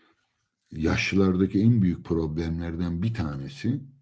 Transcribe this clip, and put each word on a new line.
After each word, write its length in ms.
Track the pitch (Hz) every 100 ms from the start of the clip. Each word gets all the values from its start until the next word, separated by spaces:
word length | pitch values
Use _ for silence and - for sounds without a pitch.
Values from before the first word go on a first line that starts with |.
| _ _ _ _ _ _ _
yaşlılardaki 880 | - 78 - - 95 95 90 95 98
en 200 | 113 120
büyük 240 | 92 82 -
problemlerden 960 | 82 80 76 82 82 85 82 87 85
bir 120 | 110
tanesi, 680 | 113 78 71 69 - 117 143 - -